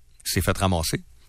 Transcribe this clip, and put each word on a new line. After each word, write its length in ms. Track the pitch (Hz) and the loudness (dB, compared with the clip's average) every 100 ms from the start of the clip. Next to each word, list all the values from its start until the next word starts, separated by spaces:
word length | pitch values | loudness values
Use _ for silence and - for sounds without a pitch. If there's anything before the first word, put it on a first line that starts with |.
| - - - | -16 -14 -4
s'est 140 | - | 0
fait 180 | 92 92 | 0 2
ramasser. 440 | 95 87 78 - - - | 2 2 0 -4 -8 -20